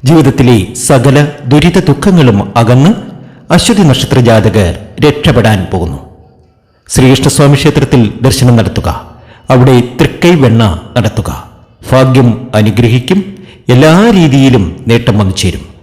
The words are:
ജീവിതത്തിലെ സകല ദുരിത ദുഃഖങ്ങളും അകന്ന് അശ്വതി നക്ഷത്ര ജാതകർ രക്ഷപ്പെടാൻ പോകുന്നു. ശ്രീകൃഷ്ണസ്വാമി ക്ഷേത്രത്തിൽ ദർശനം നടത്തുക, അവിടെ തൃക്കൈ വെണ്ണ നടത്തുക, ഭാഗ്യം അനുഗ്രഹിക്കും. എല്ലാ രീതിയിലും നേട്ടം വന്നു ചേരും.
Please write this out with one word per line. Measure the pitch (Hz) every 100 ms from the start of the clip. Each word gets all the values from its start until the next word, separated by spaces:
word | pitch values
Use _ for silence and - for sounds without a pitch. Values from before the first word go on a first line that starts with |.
ജീവിതത്തിലെ | 127 160 139 - 127 117 92
സകല | - - 139 120 135 147 - 127
ദുരിത | 147 175 175 -
ദുഃഖങ്ങളും | 139 208 185 135 101 101 -
അകന്ന് | 113 123 151 233 - - - - -
അശ്വതി | 170 - 214
നക്ഷത്ര | 170 131 - 127
ജാതകർ | 120 110 104 107 90 80 - - 147
രക്ഷപ്പെടാൻ | - 190 120 110 104 87
പോകുന്നു. | 92 82 69 - - _ _ _ _ _ _ _
ശ്രീകൃഷ്ണസ്വാമി | - 131 131 156 - 143 143
ക്ഷേത്രത്തിൽ | 160 147 139 139 107 -
ദർശനം | 131 - 123 117
നടത്തുക, | 92 - 85 80 - - - - _
അവിടെ | 131 127 127 120 -
തൃക്കൈ | 156 - 175 175
വെണ്ണ | 131 113 113 80 - -
നടത്തുക, | 101 - - - - - _ _ -
ഭാഗ്യം | 127 131 127 120 110 - 107
അനുഗ്രഹിക്കും. | 107 104 117 123 120 196 190 - - - -
എല്ലാ | 127 156 170 226 196
രീതിയിലും | 160 135 135 123 87 - -
നേട്ടം | 117 117 104
വന്നു | 98 92
ചേരും. | 95 80 - -